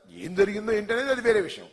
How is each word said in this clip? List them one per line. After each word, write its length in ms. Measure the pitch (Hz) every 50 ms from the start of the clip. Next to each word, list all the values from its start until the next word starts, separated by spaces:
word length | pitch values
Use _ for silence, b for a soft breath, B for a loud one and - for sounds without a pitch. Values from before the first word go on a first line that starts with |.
| _ 185 170 - -
ఏం 80 | 165 185
జరిగిందో 360 | 185 196 202 202 214 214 226
ఏంటనేది 400 | 220 208 208 202 226 240 269 277 262
అది 80 | 247
వేరే 200 | 233 233 220 208 180 143
విషయం. 200 | - - - -